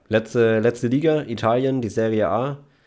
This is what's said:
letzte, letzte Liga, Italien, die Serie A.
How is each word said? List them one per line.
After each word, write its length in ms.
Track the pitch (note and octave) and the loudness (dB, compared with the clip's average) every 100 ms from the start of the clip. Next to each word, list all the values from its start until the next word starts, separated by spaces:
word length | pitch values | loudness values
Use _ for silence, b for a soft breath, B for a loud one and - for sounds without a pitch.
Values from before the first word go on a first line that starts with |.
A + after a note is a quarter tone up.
| _ | _
letzte, 500 | A2 A2 B2 A2+ A2 | -2 0 2 2 4
letzte 280 | A2 A#2+ A#2+ | 0 0 -2
Liga, 360 | C3 D#3+ D3+ | 0 2 0
Italien, 580 | C3 A2+ A#2 A#2+ C3+ C3 | -2 -4 0 0 0 -2
die 80 | A#2 | -2
Serie 400 | A2+ A2 A2 G2 | -2 0 0 0
A. 300 | G2+ C3 C#3+ b b | 0 -2 -8 b b